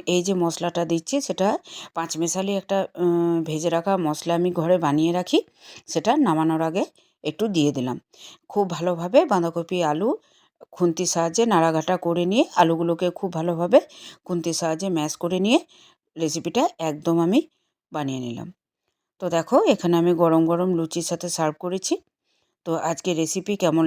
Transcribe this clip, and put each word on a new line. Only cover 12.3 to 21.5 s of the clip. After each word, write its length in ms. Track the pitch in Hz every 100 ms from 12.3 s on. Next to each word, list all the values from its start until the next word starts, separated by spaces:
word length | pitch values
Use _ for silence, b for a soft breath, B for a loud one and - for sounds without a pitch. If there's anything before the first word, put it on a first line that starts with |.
| 208 - -
আলুগুলোকে 500 | 165 165 170 165 180
খুব 200 | 170 190
ভালোভাবে 460 | 170 170 165 175 240 - B B B
খুন্তির 320 | - 175 170 160
সাহায্যে 300 | 170 160 196
ম্যাশ 220 | 165 151 -
করে 240 | 170 185
নিয়ে 200 | 196 269 - b b b _ -
রেসিপিটা 460 | 160 160 170 226 320 -
একদম 360 | 160 151 151 170
আমি 200 | 170 226 - _ _ _ _
বানিয়ে 280 | 156 139 131
নিলাম। 280 | 123 117 117 - _ _ _ _ _ _
তো 40 | 180
দেখো, 280 | 165 160 262 427
এখানে 260 | 226 175 170
আমি 160 | 170
গরম 280 | 170 170 160 165
গরম 240 | 170 185
লুচির 320 | 175 160 170 165
সাথে 180 | 170 175
সার্ভ 260 | - 156